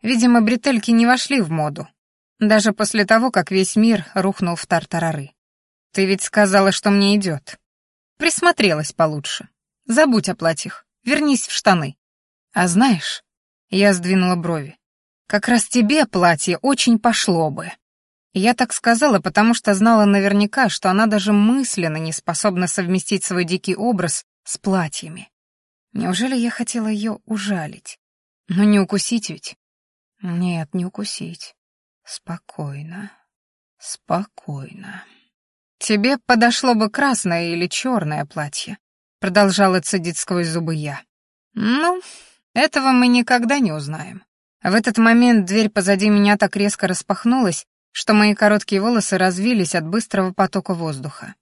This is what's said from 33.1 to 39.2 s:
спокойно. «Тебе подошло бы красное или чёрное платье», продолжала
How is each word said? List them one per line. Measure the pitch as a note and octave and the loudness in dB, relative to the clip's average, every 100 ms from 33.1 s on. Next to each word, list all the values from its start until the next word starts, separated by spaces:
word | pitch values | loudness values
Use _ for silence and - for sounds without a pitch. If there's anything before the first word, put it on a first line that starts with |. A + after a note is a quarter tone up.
| _ _ _ _ _ _ _ | _ _ _ _ _ _ _
спокойно. | - - _ E3 G#3 - - C#3 C3+ - G3+ F#3+ - _ _ _ _ _ _ _ | -18 -18 _ -6 -6 -14 -12 -12 -12 -18 -18 -18 -20 _ _ _ _ _ _ _
«Тебе | - G#3+ A3 C4+ | -2 0 0 -2
подошло | - A#3+ A#3+ A#3+ B3+ A#3 | 0 2 4 2 0 2
бы | G#3+ | 0
красное | G#3+ C#4 B3 F#3 E3+ E3+ | 0 0 0 -2 -2 -2
или | E3+ F3 | -4 -4
чёрное | - C4 A#3+ D#3 D3+ D3 | -4 -4 -2 -2 -6 -6
платье», | - D3 - - G3+ _ _ _ | -8 -8 -8 -12 -14 _ _ _
продолжала | _ | _